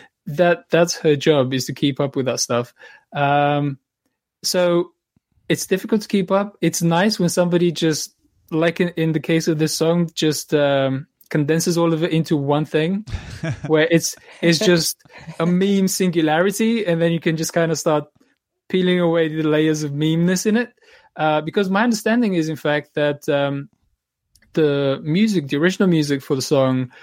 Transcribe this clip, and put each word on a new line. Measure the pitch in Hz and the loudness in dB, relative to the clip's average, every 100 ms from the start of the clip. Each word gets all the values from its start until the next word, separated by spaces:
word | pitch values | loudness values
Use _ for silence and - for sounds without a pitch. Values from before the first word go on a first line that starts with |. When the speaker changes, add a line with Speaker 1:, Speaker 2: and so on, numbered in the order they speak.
| - _ - | -20 _ -6
Speaker 1:
That, | 147 175 170 - | 0 2 0 0
that's | 165 170 - | 2 2 0
her | 160 147 | 0 2
job, | 160 151 127 | 2 2 2
is | 131 - | -2 -4
to | |
keep | 135 143 131 | -4 -4 -2
up | 139 139 | -4 -4
with | 127 | -4
that | 127 | -4
stuff. | - 120 123 _ - - _ | -2 -2 -4 _ -20 -20 _
Um, | 147 143 143 143 147 143 139 _ _ _ _ _ _ | -2 0 2 2 0 -2 -6 _ _ _ _ _ _
so | - 185 175 175 175 _ _ _ _ _ - | -4 0 2 0 -2 _ _ _ _ _ -4
it's | 170 - | -4 -2
difficult | 190 220 220 | -4 0 -4
to | - | 0
keep | 202 185 | -2 0
up. | 196 202 - | -2 -2 -4
It's | 165 - | -4 -2
nice | 170 170 214 214 | 0 2 0 0
when | 175 | 0
somebody | 185 175 175 175 | 0 0 2 0
just, | 151 165 147 - _ _ _ - | 0 -2 -2 -6 _ _ _ -8
like | 160 170 170 | -2 0 0
in, | 175 | -2
in | 165 160 | -2 -2
the | 156 | -2
case | 147 165 165 | 0 0 0
of | 156 | 0
this | 156 - | -2 0
song, | 160 170 170 | 0 0 -2
just, | - 156 143 - | -2 -2 -2 -2
um, | 151 143 139 135 135 156 _ - | 0 2 2 0 -2 -8 _ -4
condenses | 156 143 160 180 170 | -2 0 0 0 0
all | 170 | 0
of | 160 | 0
it | 170 | 0
into | 160 156 156 | 0 0 -2
one | 139 147 | 0 -2
thing | 151 160 160 196 214 - - - | 0 -2 0 -4 -6 -12 -12 -10
Speaker 2:
<laughs> | 160 123 143 | -8 -6 0
Speaker 1:
where | 156 165 | 2 4
it's, | 165 - - - - | 2 0 -8 -18 -2
it's | 170 160 | 0 2
just | 214 170 156 - _ - - - | 4 2 0 -8 _ -20 -12 -4
a | 170 | 0
meme | 180 196 196 190 | 2 2 2 0
singularity, | - 185 170 156 156 190 202 226 233 175 | 0 0 2 2 2 2 0 0 0 0
and | 165 | 0
then | 170 | 0
you | 165 | 0
can | 175 160 | -2 -2
just | 160 | -2
kinda | 170 165 156 | 0 0 0
start | 170 151 147 _ _ _ _ _ - | 0 0 -2 _ _ _ _ _ -4
peeling | 185 180 180 | 0 2 2
away | 170 165 160 | 2 2 0
the | 156 | 0
layers | 156 151 156 151 | 0 2 2 0
of | 151 | -4
memeness | 143 156 160 175 185 220 | -2 0 2 2 0 0
in | 214 | 0
it. | 233 _ _ - _ - | -2 _ _ -20 _ -2
Uh, | 156 151 | 0 0
because | 156 208 190 | 0 -2 0
my | 190 | 0
understanding | 240 214 220 233 226 | 0 0 0 0 2
is, | 180 156 | 0 -2
in | 151 | -2
fact, | 151 147 147 - | -2 -2 -2 -2
that, | 147 143 - | -2 -2 -2
um, | 143 143 139 143 _ _ _ _ _ _ _ _ | 0 0 -4 -10 _ _ _ _ _ _ _ _
the | - 151 139 139 135 | 0 2 2 0 -2
music, | 156 170 220 190 139 | -2 0 2 0 -2
the | 143 | 0
original | 175 185 196 | 0 2 2
music | 165 143 143 | 2 0 -2
for | - 139 | -2 -4
the | |
song, | - 143 131 131 127 - | 0 2 2 0 -4 -10